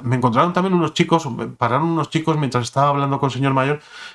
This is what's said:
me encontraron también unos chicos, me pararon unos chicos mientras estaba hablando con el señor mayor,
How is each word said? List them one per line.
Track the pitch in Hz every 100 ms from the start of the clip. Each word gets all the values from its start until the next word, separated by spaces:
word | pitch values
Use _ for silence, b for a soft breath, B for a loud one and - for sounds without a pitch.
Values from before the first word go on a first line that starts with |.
me | 123 123
encontraron | 123 120 170
también | 180 190
unos | 175 156
chicos, | - 170 165 143
me | 113 113
pararon | - 120 131 165
unos | 165 143
chicos | 160 156 151
mientras | 135 123
estaba | 113 135 143
hablando | 139 139 139
con | 135
el |
señor | 120 139
mayor, | 131 135 147 B B B